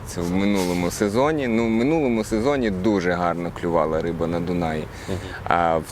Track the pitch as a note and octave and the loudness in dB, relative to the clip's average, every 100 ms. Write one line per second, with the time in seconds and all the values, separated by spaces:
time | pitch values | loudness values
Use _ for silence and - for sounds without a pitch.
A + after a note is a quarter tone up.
0 | - - F2 F#2 G2+ G2+ F2+ F2+ F2 - | -6 -6 -2 0 2 2 2 0 0 0
1 | G#2+ G#2+ C#3+ D#3 B2+ A2+ A#2 A2+ B2+ D#3+ | 0 2 2 2 0 2 2 2 2 2
2 | C#3 A2+ G#2 A2 A#2+ C#3+ A2+ F#2 G2+ G2+ | 2 0 0 0 2 2 0 0 2 2
3 | F2 F2 F2 E2+ E2+ - F2 E2 D#2 D#2 | 2 0 0 0 -4 -4 0 2 2 0
4 | E2 E2 E2 E2+ E2+ F2 E2 D#2 - - | -2 -2 -2 -2 -2 -2 -2 -4 -6 -10
5 | - F#2+ F#2+ - - F2 E2+ E2 D2+ | -8 -8 -8 -8 -2 2 2 2 -2